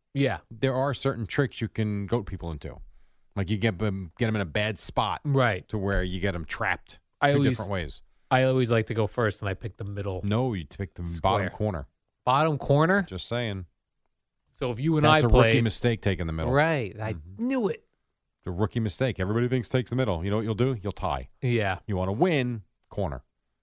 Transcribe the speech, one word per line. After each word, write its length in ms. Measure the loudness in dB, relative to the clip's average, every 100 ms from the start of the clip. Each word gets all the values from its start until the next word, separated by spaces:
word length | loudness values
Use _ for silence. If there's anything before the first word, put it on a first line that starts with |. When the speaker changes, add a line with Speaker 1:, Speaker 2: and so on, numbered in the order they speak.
| _
Speaker 1:
Yeah. 260 | -2 0 -2 -10
Speaker 2:
There 240 | -4 -2
are 180 | 0 -2
certain 320 | -2 -2 -2
tricks 360 | -2 0 -2 -2
you 80 | -6
can 380 | -2 -2 -2 -2
goat 200 | -2 -2
people 240 | -8 -8
into. 260 | -8 -10 -12 -16 -20 -20 _ _ -6
Like 120 | -2
you 80 | 0
get 200 | 0 0
them, 320 | -2 -4 -8 -4
get 80 | -2
'em 80 |
in 80 | 0
a 20 |
bad 320 | -2 -2 -2 -4
spot 440 | -6 -2 -2 -2
Speaker 1:
Right. 440 | 0 2 2 0 -6
Speaker 2:
to 100 | -4
where 240 | 0 0
you 160 | 0 -2
get 160 | -2
'em 100 | -4
trapped 540 | -6 -4 -2 -4 -8 -20 _ 0
Speaker 1:
I 100 | 2
Speaker 2:
two 60 | 4
Speaker 1:
always, 120 | 2
Speaker 2:
different 200 | 0 -2
ways. 320 | -4 -4 -10 -18 _ 0
Speaker 1:
I 140 | 2
always 300 | 4 2 4
like 160 | 2 2
to 60 |
go 120 | 0 -2
first, 320 | 0 0 0
and 80 | -4
I 60 |
pick 220 | -6 -8 -10
the 80 |
middle 360 | -10 -6 -6 -4
Speaker 2:
No, 280 | 0 0 0
you 120 | -4 -8
pick 280 | -8 -10
the 80 | -8 -8 -2
bottom 240 | 2 2 0
Speaker 1:
square. 40 |
Speaker 2:
corner. 360 | -2 -2 -2 -8 _ _ _
Speaker 1:
Bottom 340 | 2 4 4 2
corner? 440 | 2 4 4 2
Speaker 2:
Just 260 | 0 -6 -6
saying. 380 | -4 -4 -6 -10 _ _ _ _ _ _ _ _
Speaker 1:
So 220 | -6 -4
if 80 | -2
you 160 | 0 4
and 80 |
Speaker 2:
That's 180 | 8 8
Speaker 1:
I 40 | 8
Speaker 2:
a 40 |
Speaker 1:
played 160 | 8 8
Speaker 2:
rookie 100 | 6
mistake 400 | 2 2 0 2
taking 240 | 0 0 -2
the 60 |
middle. 200 | -2 0
Speaker 1:
Right. 460 | 2 2 0 -4 -6
I 120 | -8
Speaker 2:
Mm-hmm. 320 | -8 -12 -6 -4
Speaker 1:
knew 220 | 0 -2
it. 160 | -4 _ _ _ _ _ _
Speaker 2:
It's 80 | -8
a 20 |
rookie 300 | -2 -2 0
mistake. 400 | -2 -2 -2 0
Everybody 260 | -2 0 0
thinks 220 | 0 0
takes 220 | -2 0
the 60 | -2
middle. 280 | 0 0
You 60 | 0
know 60 | -2
what 60 |
you'll 100 | -2 0
do? 200 | 0 -2
You'll 80 | -6
tie. 380 | -4 -4 -4 -6 -6
Speaker 1:
Yeah. 380 | -2 0 0 -2 -4
Speaker 2:
You 100 | -2
wanna 160 | -2
win, 500 | 0 0 0 -2 -6 -10 _ _
corner. 340 | -6 -6 -6 -14 _ _ _